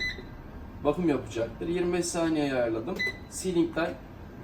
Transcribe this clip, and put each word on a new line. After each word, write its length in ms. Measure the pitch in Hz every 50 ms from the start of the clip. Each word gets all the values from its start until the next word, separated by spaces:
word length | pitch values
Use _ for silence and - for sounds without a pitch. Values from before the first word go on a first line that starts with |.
| 988 1017 988 - - - - - - - - - - - - - -
vakum 260 | 147 147 175 180 165
yapacaktır. 600 | 139 123 113 - - 113 - - - - 117 165
Yirmi 240 | 175 185 175 175 175
beş 140 | 175 170
saniyeye 480 | - - 175 165 160 160 151 147 143 135
ayarladım. 400 | 127 120 113 113 113 - - 190 - - 1017 - - - -
Sealing'den 600 | - - - 185 175 170 160 - - 160 165 - - - - - - - - - - -